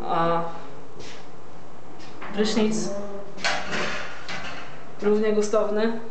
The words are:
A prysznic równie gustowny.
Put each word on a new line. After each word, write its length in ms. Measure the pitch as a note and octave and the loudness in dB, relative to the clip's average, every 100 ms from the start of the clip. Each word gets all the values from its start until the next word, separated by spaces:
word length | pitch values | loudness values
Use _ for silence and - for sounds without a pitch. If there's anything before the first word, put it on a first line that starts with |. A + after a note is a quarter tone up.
| - | 0
A 340 | E3+ E3+ E3 E3 - - - - - - - - - - - - - - - - - - | 2 2 2 0 -2 -2 -2 -2 -2 -2 -2 -2 -2 -2 -2 -2 -2 -2 -2 -2 -2 -2
prysznic 560 | G3 G#3+ A#3 G#3+ - - - - - - - - - - - - - - - - - - - - - - - | 0 2 4 4 2 0 -2 -2 -4 -4 0 0 0 0 0 0 0 -2 -2 -2 -2 -2 -2 -2 -4 -2 0
równie 320 | G3+ G#3 G#3+ | 4 4 4
gustowny. 680 | G#3 G#3 A3 G3+ G#3 A3+ A#3 - | 2 4 2 2 2 2 0 -4